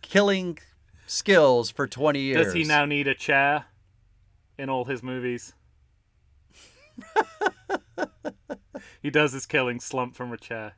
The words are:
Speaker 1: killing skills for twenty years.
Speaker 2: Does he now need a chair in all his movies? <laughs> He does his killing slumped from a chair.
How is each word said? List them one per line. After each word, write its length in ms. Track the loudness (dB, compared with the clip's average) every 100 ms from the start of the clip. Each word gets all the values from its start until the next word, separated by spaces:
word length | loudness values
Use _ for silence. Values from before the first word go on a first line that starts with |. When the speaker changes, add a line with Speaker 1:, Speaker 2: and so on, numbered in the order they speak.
Speaker 1:
killing 560 | -2 2 2 2 -4 -8 _ _ _ -20 -10
skills 640 | -6 4 6 8 6 0
for 160 | -4 -6
twenty 340 | -2 0 0
years. 240 | 0 2 2
Speaker 2:
Does 60 |
he 100 | 0
now 200 | 2 2
need 240 | 2 0 -2
a 60 |
chair 500 | -4 0 2 4 2 -4 _ _ _ _ _ _ _ _ -12
in 100 | -6
all 160 | -4
his 180 | -4 -6
movies? 520 | -8 -8 -6 -6 -10 _ _ _ _ _ _ _ _ _ _ _ -20 _ _ -20
<laughs> 180 | -6 -2 -2 -2 -6 -6 -10 -10 _ -10 -10 _ -14 -14 -16 -16 _ -20 -20 -10
He 80 | -2
does 220 | 2 2
his 140 | -2 -2
killing 340 | 0 0 -4
slumped 360 | -6 -4 -6 -6
from 160 | -12
a 40 | -12
chair. 380 | -10 -12 -12